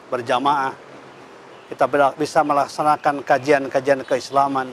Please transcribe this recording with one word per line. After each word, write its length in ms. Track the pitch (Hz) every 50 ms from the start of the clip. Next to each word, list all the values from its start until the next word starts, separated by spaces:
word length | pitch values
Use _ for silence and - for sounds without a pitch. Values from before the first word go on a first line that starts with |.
| - -
berjamaah, 800 | 131 123 120 120 131 123 135 143 147 143 135 135 131 - - - - - - - - - - - - - - - - - -
kita 240 | - - - 143 123
bela-, 240 | 135 143 143 131 131
bisa 320 | - 151 135 - 170 151
melaksanakan 800 | 147 147 143 139 - - - 156 151 151 143 - 151 143 143 127
kajian-kajian 800 | - 147 135 123 143 147 139 135 131 - 139 131 135 135 131 131
keislaman, 640 | - 143 123 - - 131 139 139 139 139 131 131 127